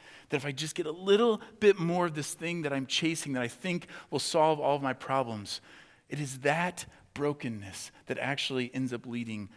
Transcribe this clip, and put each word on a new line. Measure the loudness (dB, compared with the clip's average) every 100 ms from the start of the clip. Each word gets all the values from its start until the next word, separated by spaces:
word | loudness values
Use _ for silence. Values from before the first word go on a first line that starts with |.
| -20 -20 -4
that | -4
if |
I | -2
just | -6 -6
get | -4 -6
a |
little | -2 4 6 6 2 -4 4
bit | 6 6
more | 4 2 2
of | -2
this | -6
thing | -6 -4 -2
that | -2
I'm | -2 0
chasing | 0 0 0 -2
that | -2
I | -2
think | -4 -4 -4 -4 -14 -6
will | -4
solve | 2 6 6 4
all | 2
of | 2
my | 0
problems, | -4 0 0 0 -4 -8 -10 -12 -20 -20 _ _
it | -6
is | -6 -2
that | 0 2 0 -6 -12 -18 -14
brokenness | -4 -2 -2 -6 -8 -10 -12 -14 -14 -8
that | -4
actually | -2 -2 -2 -2 -2
ends | -2 -4
up | -4 -6
leading | -6 -6 -8 -10